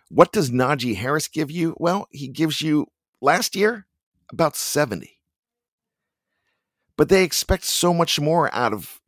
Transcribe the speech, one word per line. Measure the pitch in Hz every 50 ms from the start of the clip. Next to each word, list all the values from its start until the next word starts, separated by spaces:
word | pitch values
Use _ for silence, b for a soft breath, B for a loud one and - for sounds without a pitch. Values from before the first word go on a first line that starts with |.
| b b
What | 165 - 175 - -
does | 214 160 127
Najee | 120 127 127 131 147 131 120 123 107
Harris | 92 117 135 147 156 - -
give | - 151 156 135
you? | 156 180 165 165 - -
Well, | - 165 180 202 - -
he | - 139 139
gives | 131 131 139 160 156 135 -
you, | 151 156 151 151 123 - _ _ _ _ _ - -
last | 143 160 190 233 - -
year, | 196 202 214 240 214 - _ _ _ _ _ _ _ _ - -
about | 95 165 151 -
seventy. | - - - - 147 147 123 101 82 - - _ _ _ _ _ _ _ _ _ _ _ _ _ _ _ _ _ _ _ _ _ _ _ _ _ _ _ _ _ _ _ _ _ _ _ _ _ -
But | 220 180
they | 196 190 185
expect | 156 - - - - 196 180 -
so | - - - - 175 175
much | 170 170 - - -
more | 147 151 165 170 151 - -
out | 113 123 113 107
of | 101 80 - - - _